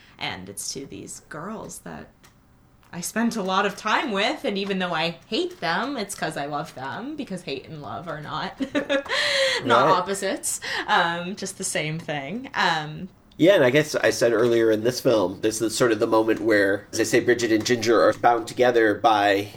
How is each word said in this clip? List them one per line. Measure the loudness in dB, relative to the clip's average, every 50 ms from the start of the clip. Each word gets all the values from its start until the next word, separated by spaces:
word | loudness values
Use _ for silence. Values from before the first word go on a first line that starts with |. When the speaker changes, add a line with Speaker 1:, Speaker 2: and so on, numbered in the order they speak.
| -20 -20 -14 -12
Speaker 1:
and | -10 -10 -10 -10 -12 -14
it's | -14 -12 -10 -10 -10
to | -10 -12
these | -12 -14 -14 -14 -14 -16 -18 -18 -16
girls | -16 -14 -12 -12 -12 -12 -14 -14 -16 -16
that | -16 -16 -16 -16 -16 -18 _ _ -20 -20 _ _ _ _ _ _ _ _ _ _ _ _ -12
I | -12
spent | -10 -6 -4 -2 -2 -2 -2
a | -2 -2
lot | 0 0 0 0
of | 0 -2
time | -4 -2 0 0 0 0 -2 -2
with, | 0 0 -2 -2 -4 -4
and | -4 -4 -4
even | -4 -4 -2 -2
though | -2 -2 -2
I | -2 -2 -2 -4 -8 -10
hate | -6 -4 -4 -4 -4 -6 -6
them, | -4 -2 -2 -2 -2 -4 -6
it's | -6 -8 -8 -8
'cause | -6 -6 -6 -4
I | -6 -6
love | -6 -6 -6 -6 -8 -10
them, | -12 -10 -10 -8 -8 -10 -10 -10
because | -10 -10 -10 -10 -10 -8
hate | -8 -8 -10 -10 -12
and | -14 -14 -12
love | -10 -10 -10 -10 -10
are | -10 -10
not, | -10 -8 -8 -6 -6 -8 -6 -6
<laughs> | -6 -4 -4 -4 -2 -2 -2 -2 -2 -2 -4 -2 0 0 0 0 0 0 0 -2 0
not | 2 4 4 4
Speaker 2:
Right. | 4 4 2
Speaker 1:
opposites, | 2 -2 -4 -4 -4 -4 -4 -4 -4 -6 -6 -6 -8 -8 -8 -6 -2 2
um, | 2 2 2 2 -2 -4 -6 -8 -8
just | -8 -10 -10 -10 -8
the | -8
same | -4 -4 -4 -2 -4 -4 -6
thing." | -6 -6 -6 -6 -6 -8 -8 -10 -10 -8 -4
Um, | -2 0 0 0 -2 -4 -6 -8 -10 -12 -14 -14 _ _ _ -2 4
Speaker 2:
Yeah, | 6 6 6
and | 6 6
I | 6
guess | 4 4 2 2 0
I | 0 2 2
said | 2 4 4 4 4
earlier | 4 4 4 4 4 4 4
in | 4 4 2
this | 0 0 2
film, | 2 2 4 4 2 0 -2 -2
there's | -2 -2 0 0
the, | -2 -2
sort | 0 2 2 2 2
of | 2
the | 2
moment | 2 4 4 4 4 2 2
where, | 2 2 4 4 4 4 2 -2 -4 -6 -4
as | -2
I | 0
say, | 2 2 2
Bridget | 4 4 2 2 2 2
and | 2 2 2
Ginger | 2 0 2 4 4 4 6 6
are | 4 4
bound | 4 4 4 4 2 0 -4
together | 0 2 4 4 6 6 4 4 2
by | 2 4 4 4 4 4 4 2 2 0 -4 -10